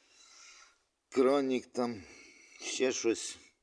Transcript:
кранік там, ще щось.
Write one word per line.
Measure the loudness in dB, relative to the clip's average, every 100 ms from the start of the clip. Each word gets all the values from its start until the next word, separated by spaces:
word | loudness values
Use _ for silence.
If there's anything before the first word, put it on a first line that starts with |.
| _ -20 -20 -20 -20 -20 -20 _ _ _ _
кранік | 2 4 4 2 -2 -4
там, | -4 -4 -4 -14 -20 -20 -20 -20 -16
ще | -10 -2 0
щось. | 0 0 0 -4 -12 -20 _